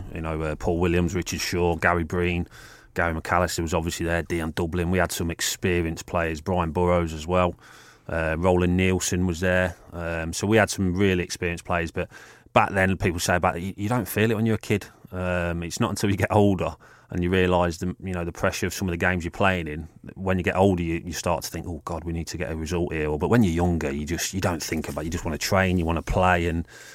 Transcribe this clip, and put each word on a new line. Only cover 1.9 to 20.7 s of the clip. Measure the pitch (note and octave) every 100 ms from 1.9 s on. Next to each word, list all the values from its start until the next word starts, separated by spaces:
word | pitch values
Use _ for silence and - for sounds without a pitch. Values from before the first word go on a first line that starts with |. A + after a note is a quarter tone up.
| F2
Breen, | D#2+ F2+ F2 F2 F2 - - - -
Gary | - E2+
McAllister | D#2+ - F2 F2+ -
was | D#2+
obviously | E2+ E2+ -
there, | E2 E2+
Dion | D#2 E2+ D#2+ D2+
Dublin. | E2+ F2+ E2+
We | F#2
had | E2+
some | - E2+
experienced | E2+ - - F#2+ F2 E2 D#2+ -
players, | F2 E2 D#2+
Brian | F2 F2+ E2
Burrows | E2 F2 F2 E2+
as | D#2+
well, | D#2+ F2+ F2+ F2+ - - - - -
uh, | E2 D#2+ D#2+
Roland | F#2 F2+ F2+ F2+
Nielsen | F#2 F#2 - F2+ F#2
was | E2
there. | F#2 F2+ F#2 - -
Um, | E2+ E2+ E2 E2
so | E2+ G2+
we | A2
had | G2
some | - F#2+ F2
really | G2+ F2+
experienced | F2 - F2 E2+
players, | - F2 E2+
but | F#2 E2 - - - _
back | A#2 G#2+
then, | F#2+ F#2+ F#2
people | G2 E2+
say | - F2
about, | F2+ E2+
you, | F#2+ -
you | G#2
don't | B2 F#2
feel | G#2 A2+
it |
when | G#2+ A2+
you're | G#2+
a |
kid. | - G#2 - - -
Um, | F#2 F#2 F2+ E2+ E2+
it's | E2+ -
not | A2
until | G2 G2+
you | G2+
get | -
older | G#2 G2+ F2+ D#2+ - - - _
and | F2
you | F2
realise | F#2 F2+ F2+ F2 E2
the, | F2+ -
you | F#2+
know, | F2+
the | E2+
pressure | - F#2+ - F#2
of |
some | - F#2+
of |
the | E2+
games | F2+ F2+
you're | E2+
playing | - G2 F2+ D#2
in. | D2+ D#2+ - -
When | - F#2 F#2
you |
get | F2
older, | F2+ G2